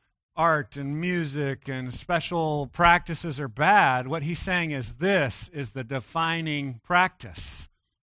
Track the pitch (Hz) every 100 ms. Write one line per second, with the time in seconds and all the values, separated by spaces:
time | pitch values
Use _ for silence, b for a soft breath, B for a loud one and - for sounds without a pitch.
0 | _ _ _ 160 165 151 - 143 139 151
1 | 180 175 151 143 139 131 - 131 127 -
2 | - 170 - 170 160 147 135 - 175 175
3 | - 160 170 135 135 107 165 208 147 127
4 | 131 160 151 170 190 180 165 139 117 123
5 | 185 196 131 - - 151 127 131 117 135
6 | - 165 165 165 160 147 139 120 - 180
7 | 180 - 104 - - - - _ _ _